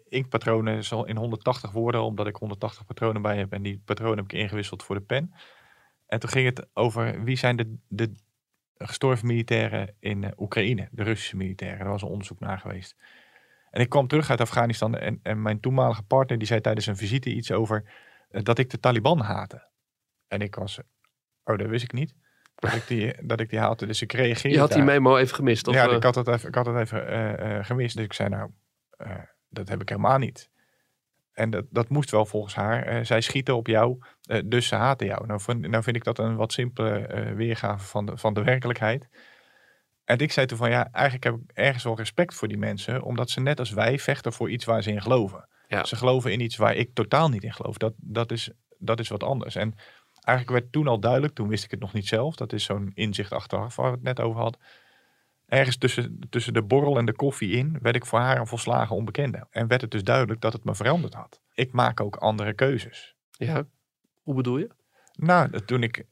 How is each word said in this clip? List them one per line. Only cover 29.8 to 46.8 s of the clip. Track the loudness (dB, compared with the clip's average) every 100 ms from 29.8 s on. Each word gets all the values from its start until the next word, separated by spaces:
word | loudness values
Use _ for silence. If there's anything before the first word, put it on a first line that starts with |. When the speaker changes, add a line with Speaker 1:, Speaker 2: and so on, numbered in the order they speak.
Speaker 1:
ik | -4
helemaal | 0 4 4
niet." | 2 -8 -20 _ _ _ _ _ _ _ _
En | -4 -2
dat, | -2 -4
dat | -2 0
moest | 0 2
wel | 2 2
volgens | 0 -4
haar. | -2 0 0 -2
Eh, | -2
"Zij | 2 2
schieten | 2 0 0 0
op | 2
jou, | 4 4 2 -8 _
eh, | -4 -2
dus | 2 2 2
ze |
haten | 2 2 2 0
jou." | -4 -4
Nou | -4
vind, | -2 -2 0
nou | 0
vind | 0 -2
ik |
dat | -2 -2
een | 0 0
wat | -2
simpele, | -2 -4 -2 -2 -2
eh, | -4 -6 -4
weergave | -2 -2 -2 -2 -4 -4
van | -4 -4
de, | -2
van | 0
de | 2
werkelijkheid. | 2 2 0 0 0 0 -4 _ -20 -20 _ _ _ _ _ _
En | 0 2
ik | 2
zei | 2 0
toen | 2
van, | 0
"Ja, | 2 0
eigenlijk | 2 0 2
heb | -2
ik | -2 -6 0
ergens | 2 2
wel | -2 -4
respect | -2 0 0
voor | 0 -4
die | -2
mensen, | -2 -4 -4 -4
omdat | -2 -4 -2
ze | -2
net | 0 0
als | -2
wij | 0 2 2
vechten | 0 -4 -4
voor | -4 -4
iets | -2
waar | 0 0
ze | 0
in | -2
geloven." | 2 2 2 -4 -20 _ -6
Speaker 2:
Ja. | -4
Speaker 1:
Ze | -2 0
geloven | 2 4 2
in | -2
iets | -2 2
waar | 2
ik | 2